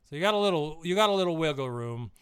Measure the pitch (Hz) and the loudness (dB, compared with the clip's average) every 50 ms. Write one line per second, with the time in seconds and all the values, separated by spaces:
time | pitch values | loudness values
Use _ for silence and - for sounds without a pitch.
0 | _ - 143 147 180 208 214 202 202 202 180 156 147 156 156 165 160 175 180 202 | _ -14 -6 -2 0 2 2 2 2 2 2 2 0 -2 -6 -6 -4 -2 2 4
1 | 214 208 202 190 185 175 165 160 160 151 143 139 135 127 120 120 117 120 117 117 | 4 4 4 2 2 0 0 0 0 0 0 -2 -4 -6 -6 -6 -6 -6 -8 -8
2 | 120 101 - - | -10 -12 -14 -18